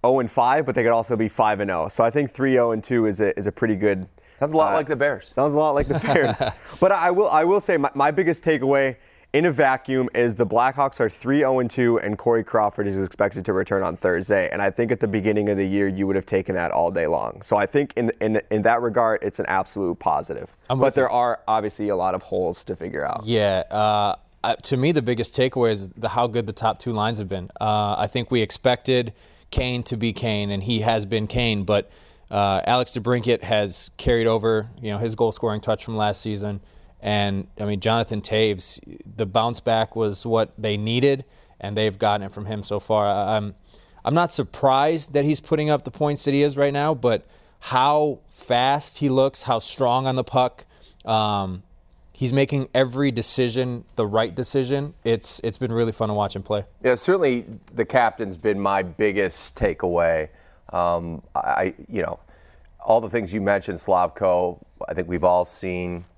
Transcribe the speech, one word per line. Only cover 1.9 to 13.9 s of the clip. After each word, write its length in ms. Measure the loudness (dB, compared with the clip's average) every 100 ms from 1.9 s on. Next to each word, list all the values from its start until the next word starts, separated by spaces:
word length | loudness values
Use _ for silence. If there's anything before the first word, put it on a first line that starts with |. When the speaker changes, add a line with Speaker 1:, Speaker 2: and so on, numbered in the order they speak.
| 2
Speaker 1:
I 80 | 2
think 180 | 2 -2
three 300 | -2 2 4
oh 100 | 4
and 140 | 0
two 240 | 0 0 2
is 140 | 2
a, 140 | 0 0
is 80 | -4
a 40 |
pretty 240 | -2 0 2
good, 320 | 2 0 -6 _ _ _
Speaker 2:
Sounds 160 | 0
a 40 | 2
lot 160 | 2
Speaker 1:
uh, 20 | 2
Speaker 2:
like 100 | -2
the 100 | 0
Bears. 360 | 0 -2 -6
Speaker 1:
Sounds 220 | -2 0 2
a 20 |
lot 140 | 2
like 160 | 2 0
the 100 | -2
Bears. 460 | 2 2 2 0 -4 -6
Speaker 2:
<laughs> 180 | -18 2
Speaker 1:
But 120 | 4
I 180 | 4 2
will, 180 | 2 4
I 160 | 4
will 160 | 4 2
say 180 | 2 0
my, 120 | 0 2
my 160 | 2
biggest 320 | 2 0 0
takeaway 540 | 0 0 2 2 2 -2 _ _ _
in 120 | 2 2
a 60 |
vacuum 580 | 4 4 2 0 0 2
is 220 | 2 2 2
the 100 | 2
Blackhawks 540 | 4 2 2 -2 2
are 100 | -2
three 340 | -2 0 2
oh 140 | 4 2
and 140 | 0
two, 280 | 2 4 4
and 180 | 0 -2
Corey 240 | 2 2
Crawford 420 | 2 0 0 0 -4
is 160 | -2
expected 420 | -4 0 0 0 -2
to 80 |
return 280 | -2 0 0
on 160 | 0